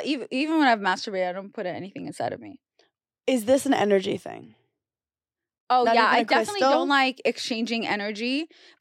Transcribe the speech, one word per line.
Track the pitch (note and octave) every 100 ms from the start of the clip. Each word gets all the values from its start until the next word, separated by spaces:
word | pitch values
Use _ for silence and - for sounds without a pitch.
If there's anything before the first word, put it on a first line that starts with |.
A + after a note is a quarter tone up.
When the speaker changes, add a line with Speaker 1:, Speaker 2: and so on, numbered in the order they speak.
| B3
Speaker 1:
ev-, | C#4+ -
even | C4 D#4 D#4+
when | C4+
I've | A3+
masturbated, | G3 G3 - F#3+ F3+
I |
don't | F3+ G3
put | - F3+
anything | A#2+ F#3+ - -
inside | - A2+
of | -
me. | G#2 - _ _ _ _ _ _ -
Speaker 2:
Is | C4 G#3
this | C4+ C4+
an |
energy | A#3+ G#3 G3 F#3+ F#3
thing? | - A1 A3 _ _ _ _ _ _ _ _ _ _ _ _
Speaker 1:
Oh, | B3+
Speaker 2:
Not | A#3 A#3
Speaker 1:
yeah. | G#3+
Speaker 2:
even | A#3+
Speaker 1:
I |
Speaker 2:
a |
Speaker 1:
definitely | A3+ C4+ - G4+
Speaker 2:
crystal? | C4 C#4+
Speaker 1:
don't | C#4
like | C#4 C4 C4 -
exchanging | - - A3+ A3+ A#3 -
energy. | G#3 G#3 G3+ A#3+ C#4 E4 _ - _